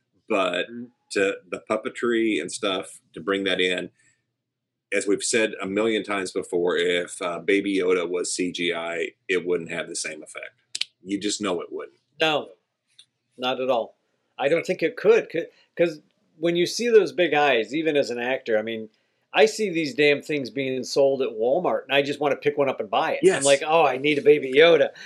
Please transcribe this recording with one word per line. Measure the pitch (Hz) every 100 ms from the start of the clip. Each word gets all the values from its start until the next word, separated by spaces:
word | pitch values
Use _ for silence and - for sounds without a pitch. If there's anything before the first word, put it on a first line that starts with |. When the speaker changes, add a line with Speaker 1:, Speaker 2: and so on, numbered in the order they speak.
| _ _ _
Speaker 1:
But | 101 - 90 -
Speaker 2:
Mm-hmm. | 120 123 _ _
Speaker 1:
to | 202 98 98 87
the | 95 -
puppetry | 214 127 - 120 113 113 90
and | 87
stuff, | - 101 92 - - _
to | 90
bring | 80 98
that | 95 90
in, | 92 90 90 - _ _ _ _ _ _ _ _ _
as | 101 98
we've | 95
said | - 117 107 -
a | 95
million | 98 113 107
times | 95 101 92
before, | 98 90 87 87 82
if, | 87 87 87 -
uh, | 90 87
Baby | 85 98 98 95
Yoda | 90 92 85
was | 90 85
C | - 90
G | 87 85
I, | 82 85 85 82 - -
it | 90 85
wouldn't | 87 80
have | 85 80
the | 82
same | 80 78
effect. | 78 - - - _ - - _
You | 92 98
just | 101 101
know | 101 87
it | 76
wouldn't. | - - _ _ _
Speaker 2:
No, | 160 143 113 - _ _ _ _ _ _ _ -
not | 127 127
at | 131
all. | 123 107 _ _ _ _ -
I | 143
don't | 165 156
think | 185
it | 160 156
could, | 208 226 -
c-, | 160 160 _ _ -
'cause | 170 156 _ _ _ 160
when | 170 175
you | 170
see | - 240
those | 220 180
big | 131 170
eyes, | 147 147 120 107
even | 151 160 143
as | 120
an | 120
actor, | 120 131 - 107
I |
mean, | 113 113 110 _ _ _ _
I | 160 220
see | 220 208
these | 165 151
damn | 123 147 143
things | - 151 127
being | 135 131 131
sold | 120 147 139 135
at | 120
Walmart, | 110 117 151 156 110
and | -
I | 139
just | 139 143
wanna | 147 131
pick | 147 147
one | 135
up | 127
and | 107
buy | 117 156
it. | -
Speaker 1:
Yes. | 180 156
Speaker 2:
I'm |
like, | 139 139 156
"Oh, | 165
I | 139 127
need | 147 143
a |
Baby | 131 147 131
Yoda." | 135 165 160 127 -